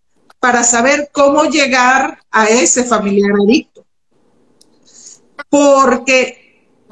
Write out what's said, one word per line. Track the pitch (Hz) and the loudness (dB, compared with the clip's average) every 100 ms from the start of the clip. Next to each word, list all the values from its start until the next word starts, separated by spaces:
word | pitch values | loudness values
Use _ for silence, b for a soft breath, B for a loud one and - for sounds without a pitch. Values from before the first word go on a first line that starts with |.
| _ _ _ _ | _ _ _ _
para | 247 240 | -2 0
saber | - 233 240 294 294 | 0 0 0 -2 -4
cómo | - 277 294 302 | 0 0 2 0
llegar | 294 269 254 247 277 403 - _ | -2 -2 0 0 0 -4 -10 _
a | 220 214 | -2 0
ese | 233 330 - | 0 0 -2
familiar | 247 214 196 196 202 202 | -2 -4 -2 -2 0 0
adicto. | 202 277 - _ _ _ _ _ _ _ _ _ _ _ _ B B B _ - - | 0 0 -2 _ _ _ _ _ _ _ _ _ _ _ _ B B B _ -20 -2
Porque | 285 285 277 262 247 - 262 247 - _ _ _ _ _ | 2 4 4 2 0 0 -2 -2 -8 _ _ _ _ _